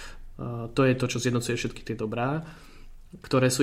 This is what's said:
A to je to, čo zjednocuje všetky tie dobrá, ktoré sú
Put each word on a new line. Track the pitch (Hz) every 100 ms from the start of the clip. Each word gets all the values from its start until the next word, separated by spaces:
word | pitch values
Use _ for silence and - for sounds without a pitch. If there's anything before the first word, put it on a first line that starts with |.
| - - - -
A | 127 117 117
to | - 135
je | 127
to, | 123
čo | 127
zjednocuje | 123 120 117
všetky | 120 117 - -
tie |
dobrá, | 110 110 117 127 156 160 - - - - - - -
ktoré | - 131 127
sú | 127